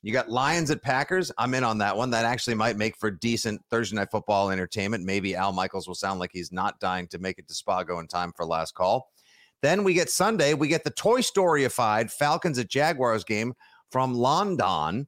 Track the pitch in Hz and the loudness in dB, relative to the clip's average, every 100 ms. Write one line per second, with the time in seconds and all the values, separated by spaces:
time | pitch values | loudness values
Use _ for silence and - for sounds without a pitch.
0 | 101 120 120 120 139 170 151 147 131 131 | 0 -2 0 0 2 2 0 0 2 0
1 | 147 185 170 - 123 127 123 107 101 98 | 2 0 -2 -2 0 2 2 2 0 0
2 | 127 117 113 120 - 110 113 104 107 - | 0 2 0 0 -2 0 0 0 -2 -2
3 | 110 92 117 113 113 107 _ 117 110 107 | -6 -2 -2 0 -2 -4 _ -2 -2 -4
4 | 98 107 - 104 98 95 90 - 98 113 | -2 -4 2 2 2 0 -4 -4 -2 -2
5 | 90 98 95 87 98 92 95 98 87 90 | -2 -2 -2 0 -2 0 -2 -4 -8 -8
6 | 95 95 90 92 87 90 98 - 95 92 | -6 -4 -6 -8 -8 -4 -4 -2 -4 -4
7 | 87 90 92 92 82 - - 95 90 87 | -6 -8 -6 -8 -10 -10 -2 -2 -2 -6
8 | 82 87 87 - 85 82 82 - 92 120 | -4 -4 -6 -6 -4 -2 -4 -2 0 0
9 | - _ _ _ _ _ 139 185 196 175 | -2 _ _ _ _ _ 0 2 4 2
10 | 175 - 190 220 143 151 147 160 151 - | 2 2 2 4 2 2 2 0 -2 0
11 | 202 247 - - 185 151 131 - 113 107 | 2 2 2 2 4 4 2 2 2 2
12 | 117 - 147 165 180 127 110 135 151 156 | 0 -2 0 0 0 -2 -2 0 2 2
13 | 123 110 - 107 117 123 _ _ _ 131 | 0 0 0 -2 -2 -6 _ _ _ -2
14 | 131 120 123 160 202 165 95 85 76 98 | 0 2 2 2 2 0 0 2 0 -2